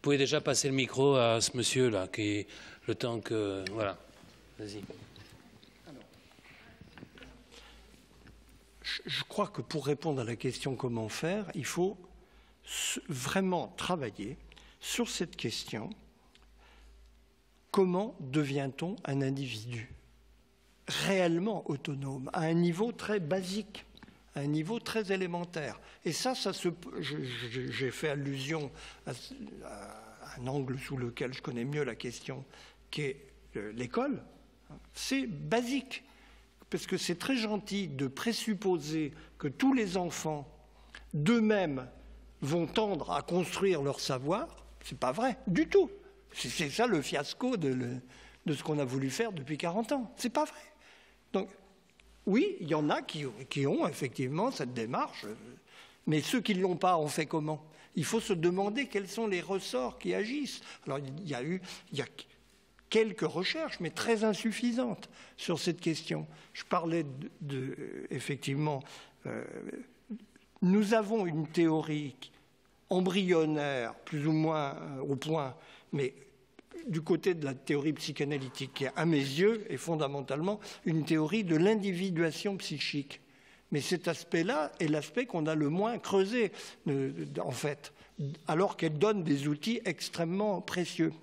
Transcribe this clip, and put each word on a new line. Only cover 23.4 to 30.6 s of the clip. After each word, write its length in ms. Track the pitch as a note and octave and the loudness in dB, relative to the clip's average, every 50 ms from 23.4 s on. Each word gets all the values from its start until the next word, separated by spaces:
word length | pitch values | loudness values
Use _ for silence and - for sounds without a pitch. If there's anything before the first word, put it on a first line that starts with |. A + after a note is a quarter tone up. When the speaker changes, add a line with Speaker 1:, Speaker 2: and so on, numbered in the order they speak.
| F#3 F3 F#3+ G#3+ G#3 - - - - - - - - - - - - - - | 0 -2 -4 -4 -6 -6 -14 -18 -18 -18 -20 -20 -20 -20 -20 -20 -20 -10 -6
Speaker 2:
à 60 | C#3+ | -4
un 80 | C#3+ | 0
niveau 320 | C#3+ D3+ D#3 D#3 E3+ A3+ A#3+ | 0 0 0 0 -2 -4 -4
très 320 | - - - A3 G#3+ F#3 | -4 -2 -2 -2 0 0
élémentaire ? 680 | G3 F#3+ F#3+ F3 F3 F3 F3 E3+ - E3 D3 B2 G2 - - - - - - | 0 0 0 -2 -2 -4 -4 -4 -6 -6 -4 -6 -8 -10 -14 -20 -20 -4 -4
Et 80 | F3 | -2
ça, 220 | D3+ - - B3+ B3+ | -2 0 0 0 0
ça 180 | B3 - G3+ | 0 -2 -2
se, 180 | F3+ - - F3 E3 - - - - - | -2 0 -2 -2 -2 -2 -10 -10 -6 -6
je, 180 | E3 C3+ D3 D3+ C#3 | -4 -4 -4 -4 -4
je, 480 | B2+ B2 A#2 B2 A#2 A2+ C3 B2+ C3 | -4 -4 -6 -6 -6 -4 -4 -4 -4
j'ai 200 | A#2+ A2 C3+ B2 | -2 -2 -2 -2
fait 180 | A2+ - - D#3 | -2 -2 -2 0
allusion 600 | C#3 C#3+ C#3 C#3+ C#3 C3+ C3+ C#3 D#3+ D#3 D3 C3 - - - - - - - | 0 0 -2 -2 -2 -4 -2 -2 -2 -2 -4 -6 -8 -12 -16 -16 -18 -12 -10
à, 60 | D3 | -10
à 1300 | C3+ - - - C4 - - - - - - - - G2+ - - - - - - - - - - - C3 | -8 -8 -10 -14 -14 -14 -14 -14 -14 -14 -14 -14 -12 -12 -14 -14 -16 -16 -18 -20 -18 -18 -16 -14 -12 -6
un 80 | B2 | -4
angle 320 | B2+ C3+ D3 | -2 -2 -2